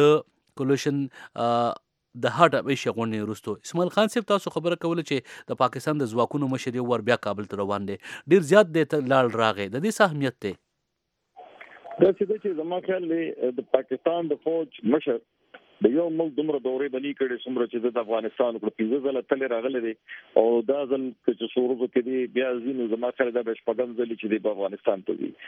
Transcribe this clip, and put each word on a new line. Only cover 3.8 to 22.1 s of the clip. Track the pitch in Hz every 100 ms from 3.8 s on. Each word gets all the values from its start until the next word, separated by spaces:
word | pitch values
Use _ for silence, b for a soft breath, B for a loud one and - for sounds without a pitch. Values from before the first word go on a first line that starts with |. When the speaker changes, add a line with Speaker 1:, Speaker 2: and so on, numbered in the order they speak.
| 180
Speaker 1:
خان | 202 214
صاحب، | 247
تاسو | 208 202 170
خبره | 165 170 170
کوله | 170 170
چې | 151 135 B B -
د |
پاکستان | 120 123 131 156 151
د | 117
ځواکونو | 117 - 147 135
مشر | 131 127 123
یو | 120
وار | 117
بیا | 107 117
کابل | 104 101
ته | 104 101
روان | 98 101 98
دی. | 98 B B 139
ډیر | 185
زیات | 143 202 180
دی | 160 147
ته | 156
لاړ | 127 135 123 113
راغی. | 113 101 95
د | 127 214
دې |
څه | -
اهمیت | 196 147 135 -
دی؟ | 101 - _ _ _ _ _ _ _ - - - - - - -
Speaker 2:
دا | 185
چې | 180 196
ده | 214
چې | 208 156
زما | 165 180
خیال | 190 185 165
دی، | 165 156 - 127
د | 120 -
پاکستان | 131 - 131 165 170 165
د | 139
فوج | 160 165 151 -
مشر | 107 151 143 117 _ _ _ - _ -
د | 107
یو | 151 170
ملک | 160 160 131
دومره | 156 143
دورې | 127 131 143
به | 131
نه | 143
کړې | 135 131 120 127
څومره | 123 117
چې | 120
ده | 120
د | 117
افغانستان | 107 113 110 - 120 110
وکړه. | 107
پنځه | - 110 139
ځله | 139 131
تللی | - 135 131
راغلی | 117 131 127
دی | 113 110 B B B -
او | 113 117
دا | 113 143 131
ځل | 135 131 113 -
که |
چې | 107 113
څو | 127
ورځو | 123 123 123
کې | 127
دی | 120